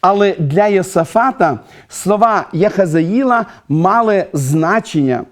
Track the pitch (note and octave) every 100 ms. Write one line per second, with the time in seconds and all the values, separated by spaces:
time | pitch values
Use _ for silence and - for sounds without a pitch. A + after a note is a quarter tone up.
0 | F#3 G3+ G3+ F3+ D3+ D#3 G#3 G3 F3 F3
1 | E3 A3 B3+ - E3+ A#2+ - - - -
2 | F#3 G#3 A3+ G#3 - E3 G3+ G#3 F#3 D#3+
3 | E3 A3+ C4 A#3+ A3+ - _ D3+ F3 A3+
4 | A3+ G3+ E3 D3+ C3+ D#3 E3 A3 - D#3+
5 | C3+ B2 -